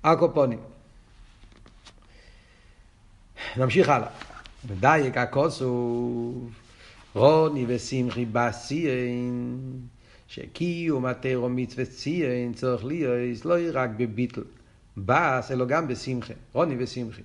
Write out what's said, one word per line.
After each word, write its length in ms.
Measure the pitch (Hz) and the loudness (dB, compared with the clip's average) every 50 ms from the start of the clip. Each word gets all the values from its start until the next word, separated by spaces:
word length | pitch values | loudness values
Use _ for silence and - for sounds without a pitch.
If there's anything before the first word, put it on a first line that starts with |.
| - | 6
על 140 | 156 165 - | 4 6 6
כל 80 | 170 165 - | 4 4 4
פנים. 260 | 156 139 123 113 110 - - - - - - - - - _ - - - - - - - - - - - - - - - - - - - - - - - - - - - - - _ - - - - - - _ _ - - - - - - - - - - - | 4 2 2 2 -4 -10 -16 -20 -20 -20 -20 -20 -20 -20 _ -20 -20 -20 -20 -20 -20 -20 -20 -20 -20 -20 -20 -20 -20 -20 -20 -20 -20 -20 -20 -20 -20 -20 -20 -20 -20 -20 -20 -20 _ -20 -20 -20 -20 -20 -20 _ _ -20 -20 -20 -20 -20 -20 -16 -14 -12 -8 -2
נמשיך 320 | 127 131 127 107 190 170 139 | 0 0 2 6 4 6 6
הלאה. 200 | 143 120 110 - - - - - - - - - - - - 117 | 6 2 2 -4 -10 -14 -16 -16 -18 -20 -20 -20 -20 -16 -12 -10
מדייק 480 | 101 92 101 139 156 160 143 131 - | -4 4 6 6 6 6 4 2 0
הכוסוף, 1160 | 123 123 120 - 139 143 165 - - 131 127 123 123 120 120 120 120 120 120 120 117 117 117 123 123 123 117 113 - - - - - - - - - - - - | 0 -2 0 2 2 2 2 0 0 -2 0 0 0 0 -2 -2 -2 -2 -2 -2 -4 -4 -6 -6 -8 -10 -12 -14 -18 -20 -20 -20 -20 -20 -20 -20 -20 -20 -8 2
רוני 520 | 101 117 143 156 160 160 156 147 135 123 | 6 8 8 8 8 4 4 2 0 0
ושמחי 580 | 117 123 117 - - 131 131 123 123 110 123 123 | 0 0 -2 -2 -2 -2 0 0 0 0 -2 -4
בסיין, 1300 | 113 107 117 120 117 107 - - - 139 160 170 147 127 127 123 123 123 123 123 123 123 123 120 123 123 131 131 131 127 131 123 123 - - - - - - _ | 0 0 0 0 0 -2 -4 -8 -6 -4 -2 0 0 0 0 -2 -2 -4 -4 -4 -4 -4 -4 -4 -6 -6 -8 -8 -10 -10 -12 -12 -14 -18 -20 -20 -20 -20 -20 _
שקיום 800 | _ - - - - - - 170 175 170 170 170 165 147 131 127 | _ -14 -14 -14 -14 -6 -4 -2 -2 -2 -2 0 0 0 0 0
התורה 440 | 127 123 123 - 131 131 127 120 123 | -2 -4 -2 -2 -2 0 0 0 0
מצוות 380 | 123 127 127 113 - 131 127 | 0 -2 -2 -4 -4 -6 -6
ציין 680 | 123 - - - 143 160 180 156 127 123 123 123 120 113 | -6 -8 -8 -6 -4 -2 0 0 0 0 -2 -2 -4 -6
צריך 320 | 113 131 127 123 110 101 | -2 -2 -2 -2 -2 -2
להיות 600 | 131 151 170 151 127 123 123 123 123 120 110 - | -6 -4 -2 0 0 0 0 0 -2 -4 -6 0
לא 100 | 165 175 175 170 170 147 | 0 2 2 2 0 0
רק 160 | 131 127 120 110 | -2 -2 -2 -2
בביטול, 460 | 107 123 113 107 107 123 120 - - - - - - - - - - - - - | -2 -2 -2 0 -2 -2 -2 -4 -10 -12 -12 -18 -20 -20 -20 -20 -20 -20 -16 -12
בס, 540 | 104 98 92 123 156 170 151 131 127 117 - | -8 0 2 2 4 4 2 2 0 0 -2
אלא 140 | 135 123 127 | -2 -2 0
גם 220 | 123 143 160 165 | 2 2 0 0
בשמחה, 460 | 135 123 - - 131 131 123 107 - - - - - - | -2 -6 -6 -4 -6 -6 -6 -6 -8 -14 -16 -18 -6 0
רוני 220 | 127 170 165 135 120 | 0 0 0 0 -4
ושמחי. 420 | 127 113 - 127 120 110 104 - | -4 -4 -4 -8 -8 -8 -10 -14